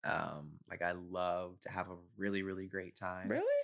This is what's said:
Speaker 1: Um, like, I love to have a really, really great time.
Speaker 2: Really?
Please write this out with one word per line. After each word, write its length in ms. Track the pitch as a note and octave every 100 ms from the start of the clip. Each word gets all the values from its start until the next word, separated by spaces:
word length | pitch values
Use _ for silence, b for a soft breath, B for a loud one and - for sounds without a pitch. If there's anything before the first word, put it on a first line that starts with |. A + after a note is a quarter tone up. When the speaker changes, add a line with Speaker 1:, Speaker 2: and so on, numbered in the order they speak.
Speaker 1:
Um, 540 | - D#2 D#2+ D2+ D2+ D2+ -
like, 140 | F#2
I 100 | F2
love 640 | F2+ F2 F2+ F2+ F2 F2+ F#2
to 100 | -
have 180 | F#2 F2+
a 60 | F2 F2 G#2
really, 260 | G2 G2
really 220 | F#2+ F#2 F#2+
great 260 | G2 F#2 -
time. 320 | F#2 F#2 F#2+
Speaker 2:
Really? 160 | B3 G#4+ C#5+